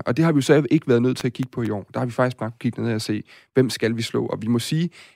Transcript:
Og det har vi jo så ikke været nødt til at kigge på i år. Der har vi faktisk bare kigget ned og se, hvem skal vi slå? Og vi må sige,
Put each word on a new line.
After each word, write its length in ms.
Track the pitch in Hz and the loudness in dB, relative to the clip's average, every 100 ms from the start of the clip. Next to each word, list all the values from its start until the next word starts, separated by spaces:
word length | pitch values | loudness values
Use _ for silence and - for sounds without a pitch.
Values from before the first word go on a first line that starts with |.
| - | -4
Og 120 | 139 | 0
det 80 | 165 | 2
har 60 | |
vi 60 | 151 | 4
jo 40 | |
så 240 | 131 143 143 | 4 4 4
ikke 160 | 156 - | 2 4
været 140 | 120 | 2
nødt 160 | 123 127 | 2 0
til 100 | 123 | -4
at 60 | |
kigge 160 | - 127 | -4 -6
på 100 | - | -4
i 60 | 113 | -6
år. 160 | 104 90 | -6 -8
Der 60 | - | -6
har 60 | 123 | -4
vi 60 | |
faktisk 260 | 117 127 123 | 0 -2 -2
bare 140 | 110 113 | -8 -6
kigget 260 | 123 113 117 | -6 -4 -4
ned 80 | |
og 80 | 110 | -4
se, 220 | - 107 - - _ | -4 -6 -8 -20 _
hvem 160 | - 127 | 0 2
skal 280 | - 110 113 | 0 -2 -2
vi 40 | |
slå? 240 | 113 117 117 | -4 -4 -4
Og 160 | - | -4
vi 60 | 107 | -2
må 120 | 120 | -2
sige, 300 | - 156 170 - - | 0 -2 -2 -6 -20